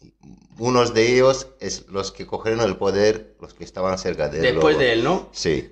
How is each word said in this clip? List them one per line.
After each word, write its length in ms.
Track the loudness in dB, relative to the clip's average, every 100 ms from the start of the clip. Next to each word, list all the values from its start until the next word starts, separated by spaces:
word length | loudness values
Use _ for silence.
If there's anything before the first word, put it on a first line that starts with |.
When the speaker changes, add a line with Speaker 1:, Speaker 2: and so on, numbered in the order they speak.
Speaker 1:
y 120 | -20 _ -20 -20 _ -6
unos 360 | 0 2 2
de 200 | 2 4
ellos 340 | 4 4 2 -4 -12
es 260 | -10 -10 -10
los 240 | -8 -8
que 140 | -10 -10
cogieron 360 | -6 -2 0
el 140 | 0 0
poder, 600 | 0 2 2 0 -6 _
los 140 | -20
que 100 | -20
estaban 340 | -14 -4 -4 -2
cerca 300 | -4 -4 -4
de 100 | 0
él 40 | 0 2
Speaker 2:
Después 200 | 2 4
Speaker 1:
luego. 40 |
Speaker 2:
de 140 | 2
él, 100 | 2
¿no? 260 | 0 -2 -6
Speaker 1:
Sí. 380 | -6 -2 -2 -4